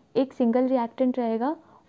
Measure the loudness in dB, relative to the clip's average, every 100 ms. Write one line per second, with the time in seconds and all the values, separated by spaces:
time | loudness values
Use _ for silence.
0 | _ -2 -2 0 2 2 2 0 -2 -2
1 | -2 0 -2 -2 -2 -6 -12 -20